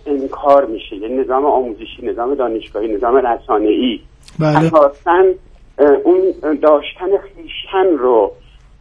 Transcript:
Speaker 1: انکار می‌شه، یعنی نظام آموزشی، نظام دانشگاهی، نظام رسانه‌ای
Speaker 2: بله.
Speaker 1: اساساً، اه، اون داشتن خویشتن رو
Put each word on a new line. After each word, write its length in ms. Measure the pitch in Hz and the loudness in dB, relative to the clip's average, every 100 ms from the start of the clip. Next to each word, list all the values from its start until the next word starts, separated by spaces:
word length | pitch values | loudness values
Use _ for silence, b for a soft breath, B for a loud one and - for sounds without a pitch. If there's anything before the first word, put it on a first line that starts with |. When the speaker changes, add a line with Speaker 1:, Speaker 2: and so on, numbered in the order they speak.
| 151 | -6
Speaker 1:
انکار 600 | 139 135 - 143 139 135 | -6 -6 -4 4 4 2
می‌شه، 300 | 107 - 98 | -6 -12 -12
یعنی 220 | 110 131 | -8 -4
نظام 280 | 123 131 143 | -2 0 0
آموزشی، 540 | 120 123 104 110 - | 0 -2 -8 -16 -12
نظام 320 | 104 98 123 139 | -8 -6 -4 -4
دانشگاهی، 600 | 120 110 - 101 113 101 | -4 -6 -8 -8 -6 -4
نظام 200 | 123 135 | 0 2
رسانه‌ای 840 | 120 117 - 107 107 104 127 104 - _ - - | 0 -4 -2 -2 0 0 -2 -4 -12 _ -14 -4
Speaker 2:
بله. 180 | 156 151 | 0 2
Speaker 1:
اساساً، 680 | 165 156 143 - - 359 381 370 - - - - | 4 4 2 0 0 2 2 0 -10 -20 -10 0
اه، 100 | 147 139 | 2 4
اون 300 | 165 185 190 - | 2 2 2 -2
داشتن 680 | 151 143 151 147 - - 185 202 | -4 0 2 2 0 -10 -4 -4
خویشتن 800 | - - 160 - - 190 185 143 | -4 -20 -18 -16 -6 0 0 2
رو 340 | 123 117 98 - b b b - | 2 2 2 -4 b b b 0